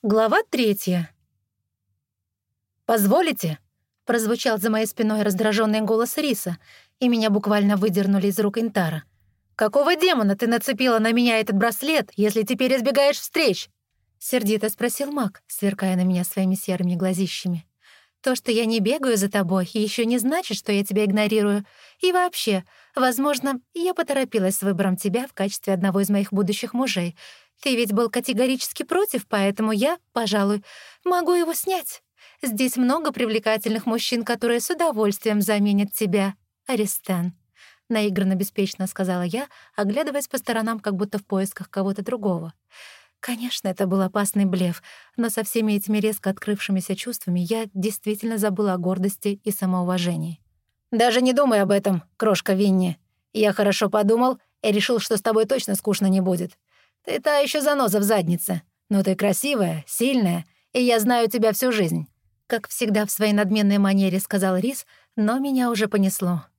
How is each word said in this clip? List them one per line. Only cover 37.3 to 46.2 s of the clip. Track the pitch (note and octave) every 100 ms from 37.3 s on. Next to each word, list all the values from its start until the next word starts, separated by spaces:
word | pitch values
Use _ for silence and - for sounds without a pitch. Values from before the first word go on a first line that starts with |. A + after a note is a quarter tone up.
| - _ _ - _ _
наигранно | A3 G#3 F#3+ F#3+
беспечно | F#3+ G3 - G3 - F#3+
сказала | - F#3+ F3+
я, | F3 A3 C#4+ - -
оглядываясь | - G3+ A3 D#4 C#4 C#4
по | C4
сторонам, | - A3+ A3 A3+
как | G#3
будто | F#3+ G3+ G#3
в |
поисках | - F#3+ G3 - F#3
кого-то | - G3 G3
другого. | G3 B3 G3+ F3 D#3+ - _ - - - _ _
Конечно, | - A#3 B3 - G3
это | F#3 G3
был | G3
опасный | F#3+ G#3 G3+ G#3
блеф, | G3 F3+ F3+ E3+ - - - -
но | A#3
со | G#3
всеми | G#3+ A#3 G#3+
этими | G#3 G3+ G#3+
резко | G#3+ G#3